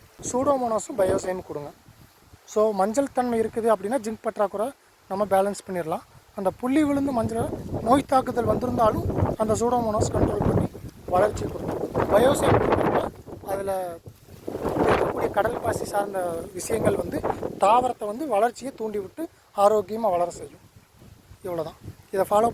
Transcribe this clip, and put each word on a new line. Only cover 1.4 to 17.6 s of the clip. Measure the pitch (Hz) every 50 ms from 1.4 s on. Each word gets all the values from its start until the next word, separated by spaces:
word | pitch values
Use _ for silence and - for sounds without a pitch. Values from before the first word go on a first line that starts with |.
| - -
கொடுங்க. | 147 147 143 156 - _ _ - - - - _ _ _ _ _ - _ _
So | - - 214 214 220
மஞ்சள் | 208 190 190 214 214 285 277 - - 254
தன்மை | 247 247 233 226
இருக்குது | 220 214 - 226 214 226
அப்படின்னா | 214 185 190 208 262 269 202
ஜிங்க் | 226 220 - -
பற்றாக்குறை | 226 - - 202 190 - 196 220 277 - _ _ _ _ _ _ -
நம்ம | 190 196 208
பேலன்ஸ் | 190 196 190 196 202 190 - -
பண்ணிடலாம். | - 185 175 151 160 175 254 - _ - - _ _ -
அந்த | 208 190 185
புள்ளி | - - 240 254 269 311 302
விழுந்து | 285 285 277 277 277
மஞ்சள் | 262 226 220 220 226 226 262 320 - - - - - -
நோய் | - 226 262 285 - -
தாக்குதல் | 277 262 247 247 233 240 226 214
வந்திருந்தாலும் | 214 208 247 247 247 240 226 214 - - - - - - - - - -
அந்த | 214 214 214
சூடோமோனாஸ் | 202 233 240 247 240 233 220 208 226 - - -
கண்ட்ரோல் | 208 - - - - -
பண்ணி | - - - - - - - - - - - -
வளர்ச்சி | - 180 180 208 208 - - 208
கொடுக்கும். | - - - - - - - - - - - - -
பயோசைம் | 196 214 247 277 285 - - - -
கொடுக்குறப்ப | - - - - - - - - - - - - - - - - - - 202
அதுல | 196 196 196 196 190 190 180 175 170 165 _ - - - - - - - - - - - - - -
இருக்கக்கூடிய | - - - - - - - - - - -
கடல் | - 202 202 226 247 -
பாசி | - 226 - - 214
சார்ந்த | - 208 202 202 202 196 190 180 175 165 165 175 - -
விஷயங்கள் | 180 - - 226 220 214 208 202
வந்து | - 180 - 277 311 - - - - - - -
தாவரத்தை | -